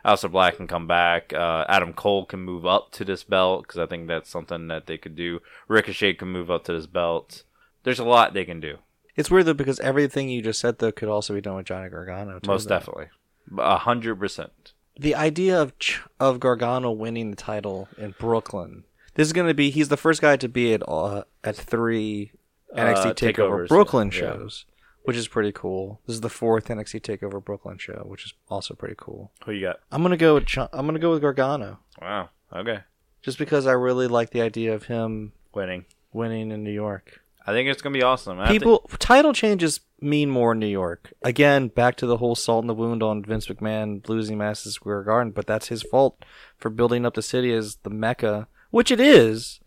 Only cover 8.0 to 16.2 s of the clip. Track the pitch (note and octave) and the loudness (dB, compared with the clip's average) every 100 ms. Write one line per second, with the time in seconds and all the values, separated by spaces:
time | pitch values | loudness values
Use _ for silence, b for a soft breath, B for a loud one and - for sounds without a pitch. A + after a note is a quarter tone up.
8 | A#2 A#2+ A2+ G2 F2 E2 D2+ D2 _ _ | 4 6 6 2 -6 -8 -12 -14 _ _
9 | _ - D3+ F#3 E3 D3 C3+ C3 C3 C3+ | _ -6 4 4 6 2 0 -2 0 0
10 | C#3 C#3+ C3+ B2 A2 A2 A#2+ A2 A2+ - | 0 -2 -4 -4 -4 -2 -2 -2 -4 -2
11 | G#2+ G#2 - G2+ G2+ F#2+ F#2 F#2 F#2 F2 | -4 -2 -2 -6 -6 -8 -8 -10 -10 -14
12 | F2+ F#2 G2+ F#2 G2 G2 G#2 F#2 - - | -12 -12 -12 -10 -2 -2 2 -2 -2 -12
13 | D#2 _ _ _ - G2 C2 F#2+ A#2+ A#2+ | -14 _ _ _ -12 -2 2 2 2 0
14 | A2+ G2 G2+ - - _ _ _ _ - | -2 -4 -6 -8 -14 _ _ _ _ -6
15 | D3 D3 D#3+ D#3 F#3 F3+ C#3 - - - | -2 0 0 2 2 4 2 -2 -4 -4
16 | - _ | -8 _